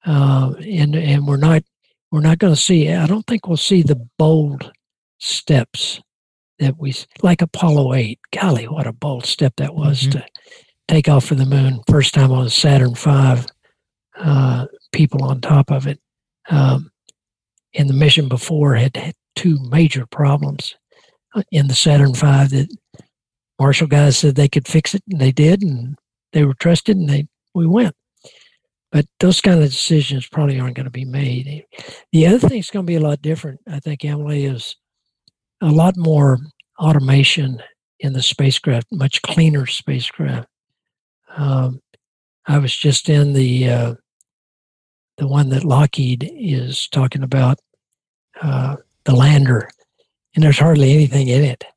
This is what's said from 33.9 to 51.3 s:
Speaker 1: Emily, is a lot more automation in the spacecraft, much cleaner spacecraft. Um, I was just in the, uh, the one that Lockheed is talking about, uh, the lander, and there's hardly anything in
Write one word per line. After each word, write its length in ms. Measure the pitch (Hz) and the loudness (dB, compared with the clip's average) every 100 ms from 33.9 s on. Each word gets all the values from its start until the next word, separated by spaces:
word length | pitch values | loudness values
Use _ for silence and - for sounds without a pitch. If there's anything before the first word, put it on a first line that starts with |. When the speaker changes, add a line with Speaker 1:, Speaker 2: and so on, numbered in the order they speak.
| 147 | -8
Speaker 1:
Emily, 400 | 147 147 147 147 | -8 -8 -6 -6
is 320 | 139 123 - - _ _ _ _ _ _ _ _ | -6 -8 -12 -18 _ _ _ _ _ _ _ _
a 80 | 165 | 0
lot 260 | 151 175 185 | 4 2 0
more 420 | 165 151 139 127 151 _ _ - | 0 2 2 0 -4 _ _ -4
automation 840 | 156 156 135 139 139 - 135 120 - _ _ _ | 0 2 2 2 2 0 -4 -6 -14 _ _ _
in 120 | 143 | -6
the 100 | 131 | -4
spacecraft, 640 | - - 135 - - 120 - | -4 0 0 0 -2 -2 -4
much 300 | 190 135 - | -4 -4 -4
cleaner 440 | - - 160 147 127 | -4 2 2 2 -4
spacecraft. 800 | - - 131 - - 147 123 120 _ _ _ _ _ _ _ _ - | -8 -6 -6 -6 -6 -6 -6 -10 _ _ _ _ _ _ _ _ -6
Um, 440 | 139 131 131 127 _ _ _ _ _ _ - | -2 0 -2 -6 _ _ _ _ _ _ -2
I 120 | 147 | 0
was 180 | 131 - | 0 -2
just 320 | 151 131 - | -2 -2 0
in 240 | 147 143 | 2 2
the, 360 | 139 131 127 127 | 2 0 0 0
uh, 260 | 120 120 117 _ _ _ _ _ _ _ _ _ _ _ - | 0 -2 -6 _ _ _ _ _ _ _ _ _ _ _ -8
the 80 | 143 | -2
one 220 | 139 139 | 0 0
that 160 | 131 | 0
Lockheed 640 | 160 131 147 - 127 123 147 | 2 2 2 0 -4 -4 -6
is 540 | 330 208 131 123 131 - | -8 -4 -4 -4 -8 -6
talking 340 | 139 127 135 | -2 -2 -2
about, 340 | 131 135 127 139 _ _ _ _ _ _ _ - | -4 0 0 0 _ _ _ _ _ _ _ -8
uh, 360 | 151 131 131 143 _ _ | -4 -4 -4 -8 _ _
the 100 | - | 0
lander, 540 | 127 139 147 131 117 - _ _ _ _ _ _ | 4 6 4 4 0 -2 _ _ _ _ _ _
and 80 | - | 2
there's 140 | 156 139 | 2 4
hardly 340 | 160 151 135 | 4 4 4
anything 360 | 151 143 139 | 4 4 0
in 140 | 131 | 2